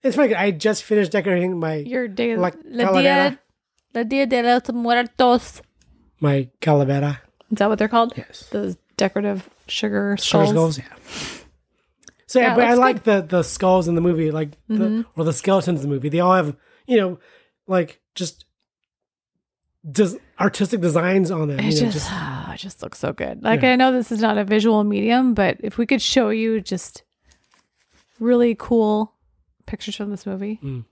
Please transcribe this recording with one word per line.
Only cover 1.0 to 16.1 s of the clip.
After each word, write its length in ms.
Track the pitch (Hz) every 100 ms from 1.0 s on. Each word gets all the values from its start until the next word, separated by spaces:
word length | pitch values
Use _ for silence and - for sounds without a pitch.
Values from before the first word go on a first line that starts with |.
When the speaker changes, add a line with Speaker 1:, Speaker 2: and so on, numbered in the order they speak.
| 185
Speaker 1:
decorating 460 | 202 185 180 180 175
my 160 | 160 156
Speaker 2:
Your 320 | 147 262 240
day, 260 | 196 233 226
Speaker 1:
La 140 | 180 -
Speaker 2:
La 200 | - 240 240
Speaker 1:
Calavera. 160 | 190
Speaker 2:
Dia, 360 | 277 277 285 269 _ _ _ _ _
La 80 | 233
Dia 240 | 233 269 269
de 160 | 247
los 260 | 240 247 247
Muertos. 880 | 240 233 240 240 - 247 240 - - _ _ _ _ _ _
Speaker 1:
My 280 | 147 139 127 _
Calavera. 580 | - 147 135 139 147 143 _ _ _
Speaker 2:
Is 80 | 214
that 100 | 202
what 100 | 208
they're 80 | 214
called? 260 | 233 233 -
Speaker 1:
Yes. 320 | - - -
Speaker 2:
Those 260 | 208 202 175 _ -
decorative 520 | 196 - 202 196 - _ -
sugar 480 | - 214 202 202 101
Speaker 1:
Sugar 280 | - 160 104
Speaker 2:
skulls? 300 | 151 165 143
Speaker 1:
skulls, 20 |
yeah. 60 | - - - - - - - _ _ _ _ _ - _ _
So, 120 | 254
yeah, 60 | 247
Speaker 2:
Yeah, 40 |
it 40 | 240
Speaker 1:
but 80 |
I 40 | 240
Speaker 2:
looks 80 | 247
Speaker 1:
like 240 | 254 240
Speaker 2:
good. 240 | - 202 156
Speaker 1:
the, 80 | 180
the 40 |
skulls 460 | 160 - 185 185 170
in 60 |
the 60 | 170
movie, 300 | 175 160 156
like, 220 | 151 147 - -
the, 60 |
Speaker 2:
Mm-hmm. 460 | 214 214 220 226 -
Speaker 1:
or 40 |
the 80 | 160
skeletons 480 | 160 196 190 175 165
in 40 | 143
the 40 |
movie. 140 | 139
They 120 | 143